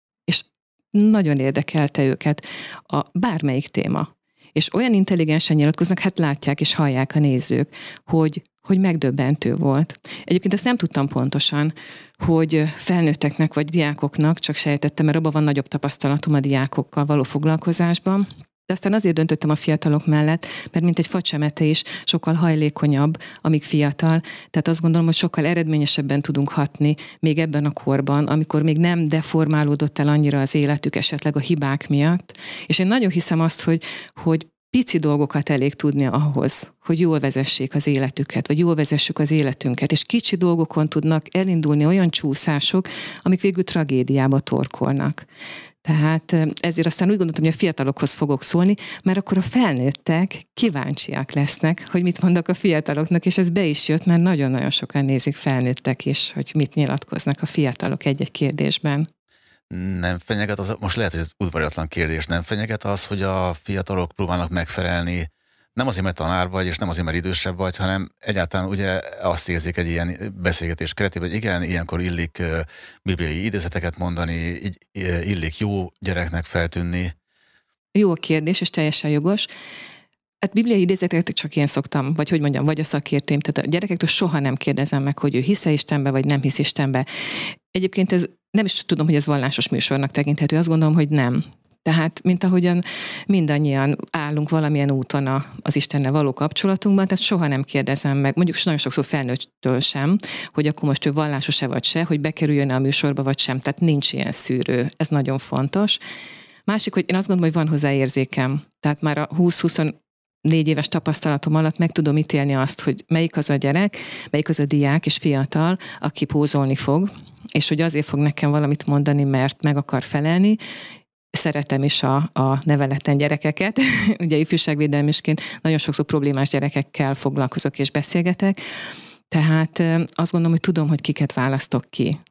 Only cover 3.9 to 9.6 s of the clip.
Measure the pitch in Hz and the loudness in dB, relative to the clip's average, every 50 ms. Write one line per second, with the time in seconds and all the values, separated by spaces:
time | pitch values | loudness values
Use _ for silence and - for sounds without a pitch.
3.9 | - - 160 - _ _ _ _ _ _ _ _ - 147 147 - - 190 247 254 | -2 -2 -4 -6 _ _ _ _ _ _ _ _ -2 -2 -2 0 0 0 2 4
4.9 | 220 196 190 - 196 170 160 156 151 160 - - 160 151 143 151 156 - 175 175 | 4 4 4 4 2 2 2 2 2 2 2 2 4 4 4 4 2 2 0 0
5.9 | 185 - - 190 - - 165 147 143 - - 143 143 - 156 - - - 151 139 | 0 0 0 -2 0 0 0 0 0 -2 -2 -4 -2 0 0 0 2 2 0 2
6.9 | 131 127 131 - - 151 147 143 131 127 147 - 123 123 147 - - - - - | 2 0 0 0 2 2 4 4 2 0 0 0 0 0 0 -2 -6 -12 -18 -18
7.9 | - - - - 170 160 156 156 151 156 - _ _ _ _ - 196 185 190 190 | -18 -18 -6 0 2 2 2 2 0 -4 -10 _ _ _ _ 0 2 4 4 2
8.9 | 170 156 139 127 131 143 127 131 151 - - - 135 - | 2 2 0 0 0 2 2 2 2 2 0 0 0 0